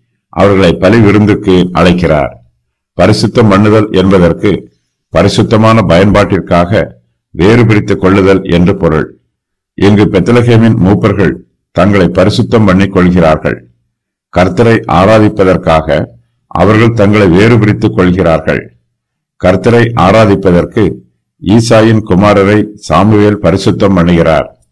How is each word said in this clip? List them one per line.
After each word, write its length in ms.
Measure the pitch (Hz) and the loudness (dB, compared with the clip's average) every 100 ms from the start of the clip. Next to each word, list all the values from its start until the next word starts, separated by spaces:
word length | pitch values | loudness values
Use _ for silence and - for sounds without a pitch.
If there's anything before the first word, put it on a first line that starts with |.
| _ _ _ | _ _ _
அவர்களை 440 | 85 101 95 90 | -2 0 2 0
பலி 260 | 87 95 117 | 0 0 2
விருந்துக்கு 680 | 101 104 104 101 98 90 90 | 2 2 0 -2 0 0 0
அழைக்கிறார். 720 | - 90 90 82 76 65 - _ _ _ _ _ - | 0 0 0 0 -2 -4 -10 _ _ _ _ _ -2
பரிசுத்தம் 480 | 95 - 110 127 110 | -2 0 -2 0 2
பண்ணுதல் 420 | 95 107 107 107 | 2 2 2 0
என்பதற்கு 840 | 92 95 95 85 82 104 87 - _ _ _ _ | 0 0 2 0 0 -4 -4 -8 _ _ _ _
பரிசுத்தமான 720 | - 98 - 104 107 110 113 | -2 0 0 0 0 2 2
பயன்பாட்டிற்காக 1080 | 87 85 101 101 95 92 - 87 87 104 - - _ _ _ | 2 2 2 0 0 -2 -2 -2 0 -2 -4 -10 _ _ _
வேறு 360 | - 95 117 117 | -2 0 2 2
பிரித்துக் 360 | 104 - 95 | 0 -2 -2
கொள்ளுதல் 420 | 92 98 95 95 | 0 2 2 0
என்று 340 | - 85 87 85 | 0 0 0 0
பொருள். 440 | 82 78 - - _ _ _ _ _ | -2 -2 -6 -12 _ _ _ _ _
இங்கு 300 | - 101 104 - | -2 0 2 0
பெத்லகேமின் 680 | 92 117 120 117 113 117 113 | 0 0 0 2 2 2 0
மூப்பர்கள் 600 | 95 107 110 95 90 - _ _ _ | 0 0 -2 -2 -2 -4 _ _ _
தங்களை 340 | - 101 98 85 | -2 0 0 0
பரிசுத்தம் 600 | 87 92 - 104 117 101 | 0 -2 0 -2 0 2
பண்ணிக் 260 | 92 95 | 0 0
கொள்கிறார்கள். 800 | 92 90 90 80 76 73 - - _ _ _ _ _ _ 87 | 0 0 2 0 0 -4 -8 -14 _ _ _ _ _ _ -4
கர்த்தரை 440 | 92 90 113 113 - | -2 0 0 0 0
ஆராதிப்பதற்காக 1200 | 82 98 110 104 - 92 87 85 80 78 73 120 - _ _ _ | 0 2 2 0 0 0 0 0 -2 0 -4 -4 -14 _ _ _
அவர்கள் 460 | - 98 110 117 | -2 0 2 0
தங்களை 340 | 117 101 107 98 | 0 0 2 2
வேறு 320 | 87 113 117 | 2 2 2
பிரித்துக் 360 | 104 101 107 92 | 0 -2 -2 0
கொள்கிறார்கள். 840 | 92 92 85 78 - 65 - _ _ _ _ _ _ - | -2 0 0 0 -2 -6 -8 _ _ _ _ _ _ -6
கர்த்தரை 480 | 90 92 120 117 117 | -4 -2 0 0 0
ஆராதிப்பதற்கு 1000 | 117 90 110 104 98 95 87 76 - 92 - _ _ _ _ | 0 0 2 2 0 0 0 -2 -2 -4 -4 _ _ _ _
ஈசாயின் 600 | 87 117 117 110 113 110 - | 0 0 2 2 2 0 0
குமாரரை 580 | 90 104 101 98 107 - | 0 2 2 2 0 -2
சாமுவேல் 640 | - - 80 104 104 104 101 | -10 -4 0 2 2 0 0
பரிசுத்தம் 560 | 85 92 110 87 101 92 | -2 -2 -2 -2 0 0
பண்ணுகிறார். 500 | 85 85 80 73 - _ _ | 0 0 0 -2 -4 _ _